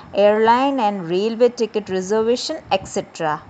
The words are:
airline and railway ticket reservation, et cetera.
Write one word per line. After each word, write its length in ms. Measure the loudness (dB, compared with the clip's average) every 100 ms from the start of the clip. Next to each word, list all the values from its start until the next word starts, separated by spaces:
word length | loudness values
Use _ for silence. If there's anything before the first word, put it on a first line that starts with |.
| -8
airline 680 | 2 4 4 4 4 2 0
and 280 | -2 -2 -2
railway 400 | -2 -2 2 0
ticket 400 | 2 -4 -4 -4
reservation, 680 | -4 -2 0 0 0 -4 -10 -4
et 160 | -4 -2
cetera. 560 | -8 -8 -6 -4 -4 -8